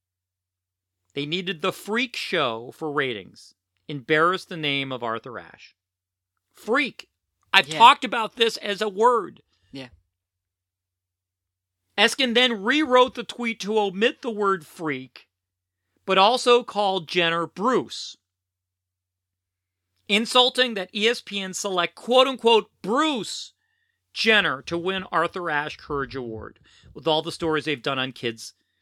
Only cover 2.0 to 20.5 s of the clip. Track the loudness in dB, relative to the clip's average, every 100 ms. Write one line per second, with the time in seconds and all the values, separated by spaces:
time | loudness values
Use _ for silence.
2 | -4 -6 -4 -2 0 -4 -10 -8 -4 -2
3 | -4 -6 -12 -20 -20 _ _ _ -12 -12
4 | 0 4 4 2 -6 -6 -2 -2 -4 -4
5 | -4 -6 -8 -14 -16 -20 -20 _ _ _
6 | _ _ _ _ _ _ -2 0 0 -8
7 | -20 _ _ _ _ 2 2 6 8 8
8 | 0 -4 -4 0 -2 0 -6 -4 -4 2
9 | 2 2 -4 -16 _ _ _ -16 -16 _
10 | _ _ _ _ _ _ _ _ _ _
11 | _ _ _ _ _ _ _ _ _ 2
12 | 2 2 0 4 2 2 0 0 4 4
13 | 4 0 -12 -6 -6 -6 -2 0 0 0
14 | -2 0 -8 -2 0 0 -6 -8 -6 -6
15 | -10 -20 _ _ _ _ _ _ _ _
16 | 0 4 4 4 4 4 4 -2 0 0
17 | -2 0 0 0 -4 -2 0 0 -2 -12
18 | -14 -16 _ _ _ _ _ _ _ _
19 | _ _ _ _ _ _ _ _ _ _
20 | 0 0 2 2 2